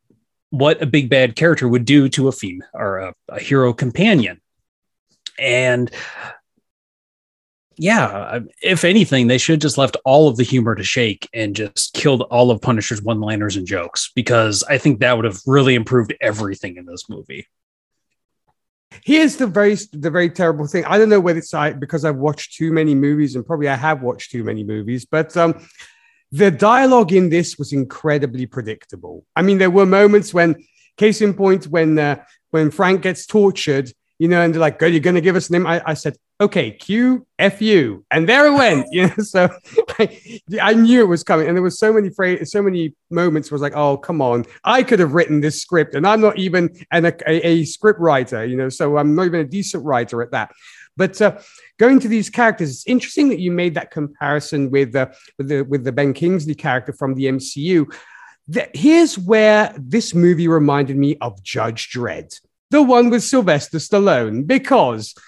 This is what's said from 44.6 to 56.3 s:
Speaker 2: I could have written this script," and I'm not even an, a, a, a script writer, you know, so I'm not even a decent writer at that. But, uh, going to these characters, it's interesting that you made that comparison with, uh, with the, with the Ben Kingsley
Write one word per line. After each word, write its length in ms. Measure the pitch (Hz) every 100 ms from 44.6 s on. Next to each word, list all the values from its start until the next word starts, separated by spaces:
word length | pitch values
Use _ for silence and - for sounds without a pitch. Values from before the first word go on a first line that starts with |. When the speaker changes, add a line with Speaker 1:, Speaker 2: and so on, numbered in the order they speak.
Speaker 2:
I 180 | - 254
could 160 | - 214
have 160 | 165
written 260 | 156 165 151
this 220 | 151 147
script," 320 | - 175 151
and 100 | 139
I'm 160 | 180 220
not 160 | 214 196
even 380 | 185 180 170 - -
an, 160 | 170 170
a, 60 | - -
a, 180 | 160 165
a 180 | 165
script 360 | 151 - 214 208
writer, 440 | 165 139 127 117
you 120 | 113 127
know, 140 | 131
so 260 | 127 147 147
I'm 180 | 147
not 120 | 151 185
even 140 | 165
a 40 |
decent 400 | 143 190 196 165
writer 360 | 143 123 117 117
at 120 | 117
that. 180 | 127 107 _ - - - -
But, 240 | 185 196
uh, 200 | 208 - - - - -
going 220 | 233 269
to 80 | 254
these 240 | 226 196
characters, 400 | - 233 220 156
it's 160 | 127 -
interesting 420 | 254 - - 285
that 100 | 190
you 100 | 180
made 240 | 175 175
that 160 | 156 -
comparison 800 | - 147 - 143 147 147 147 135
with, 240 | 139 131
uh, 140 | 131 131 - _ -
with 100 | 139
the, 140 | 143
with 200 | 131 139
the 80 | 123
Ben 240 | 123 143
Kingsley 400 | 127 170